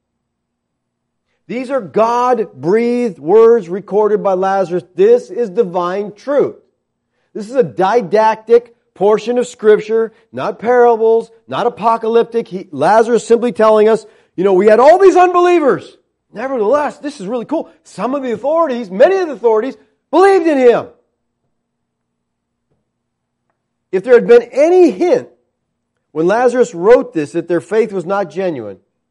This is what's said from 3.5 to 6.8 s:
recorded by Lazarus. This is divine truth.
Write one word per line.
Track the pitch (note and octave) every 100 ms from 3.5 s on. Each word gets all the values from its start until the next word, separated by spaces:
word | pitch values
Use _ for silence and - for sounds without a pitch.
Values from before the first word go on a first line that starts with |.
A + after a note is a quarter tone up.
| A#3 E3
recorded | F#3+ - G3+ G#3+ G#3
by | F#3+
Lazarus. | F#3 F#3+ G3 F3 F3+ - E3
This | G#3 A#3+ A#3+
is | F#3 A3+
divine | F#3 F#3+ F3 F3 G3 G#3
truth. | - C4 C#4+ C3+ - _ _